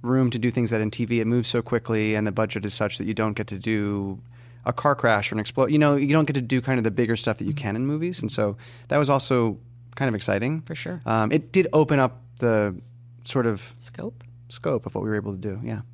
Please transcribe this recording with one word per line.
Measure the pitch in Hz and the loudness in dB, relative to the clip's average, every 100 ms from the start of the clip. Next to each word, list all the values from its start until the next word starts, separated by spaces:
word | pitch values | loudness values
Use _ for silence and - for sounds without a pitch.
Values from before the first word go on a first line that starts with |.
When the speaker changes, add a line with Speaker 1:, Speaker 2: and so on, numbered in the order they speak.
Speaker 1:
room | 120 131 127 | 2 4 4
to | 120 | 2
do | 120 | 0
things | 117 117 | 0 0
that | 110 | 0
in | 107 | -2
T | 107 113 | -2 -2
V | 120 | 0
it | 110 | 2
moves | 123 113 | 0 0
so | 120 | -2
quickly | - 120 117 110 107 | 0 -2 0 0 2
and | 107 104 | 0 0
the | |
budget | 101 107 107 101 | 0 -2 -2 -4
is | |
such | - 104 - | -2 -2 -2
that | 107 | -4
you | |
don't | 110 110 | -2 -2
get | 104 104 | -2 -6
to | 98 | -6
do | 110 107 104 101 98 95 - - - - - | -2 0 0 -2 -4 -8 -14 -20 -20 -8 -6
a | |
car | 123 147 | 0 0
crash | 139 117 104 101 | 2 4 2 2
or | 107 | -4
an | |
explo-, | 104 - 127 | -4 0 2
you | 151 | 4
know, | 151 143 | 4 4
you | 139 | 4
don't | 156 151 | 2 2
get | |
to | 139 | 0
do | 123 131 | 0 -2
kind | 127 127 | 0 0
of | |
the | 110 | 0
bigger | 101 117 113 | 0 0 0
stuff | - 107 | -2 -2
that | 101 | -4
you | |
can | 143 120 | -4 -4
in | 107 131 | -2 -2
movies. | 151 170 175 | -2 -4 -4
And | 110 | -4
so | - 107 107 - - - | 0 -2 -2 -12 -20 -2
that | 143 | 0
was | 143 | 4
also | 135 - 127 113 101 - - - | 2 2 2 2 -2 -12 -20 -20
kind | - 135 | -4 -2
of | |
exciting. | 107 - 98 120 160 - | 0 0 0 0 -4 -6
Speaker 2:
For | |
sure. | 156 - 175 - | -12 -10 -8 0
Speaker 1:
Um, | 113 107 | 0 2
it | 156 - | 0 0
did | 196 175 | 0 4
open | 156 147 147 | 4 4 4
up | 127 - - - | 2 0 -20 -2
the | 120 110 104 90 - - - - | 2 4 2 -2 -14 -20 -20 -20
sort | - 135 117 | -4 0 0
of | 101 - - | 0 -6 -20
Speaker 2:
Scope? | - - 208 - - - - | -18 -12 -12 -12 -20 -20 -18
Speaker 1:
scope | - 156 123 | -8 -2 -2
of | - | -4
what | - | -6
we | 107 | -2
were | 107 | -2
able | 104 | -4
to | 95 | -6
do, | 104 98 | -6 -6
yeah. | 117 107 113 | -8 -8 -10